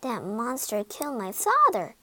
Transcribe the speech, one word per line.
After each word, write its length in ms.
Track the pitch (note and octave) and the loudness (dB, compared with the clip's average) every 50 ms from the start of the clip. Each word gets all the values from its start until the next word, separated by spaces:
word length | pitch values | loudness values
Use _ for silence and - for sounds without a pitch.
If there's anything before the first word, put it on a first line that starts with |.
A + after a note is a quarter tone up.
That 220 | - C4 A#3+ F#3+ B2+ | -4 -4 -4 -4 -4
monster 600 | F3+ G3+ A3 A#3 B3 B3+ C4+ - - - G#3 G#3 | -4 -4 -4 -2 -4 -4 -4 -4 -2 -2 -2 -2
killed 340 | G#3 - - - D4 C#4+ | -4 -6 -8 -6 -4 -4
my 140 | A#3+ G3 F#3+ | -4 -4 -6
father 640 | G3+ - - G#4 A4+ C#5 D5+ C5+ F4+ A3 F3 - - _ | -4 -2 0 2 6 6 6 6 6 4 -2 -4 -8 _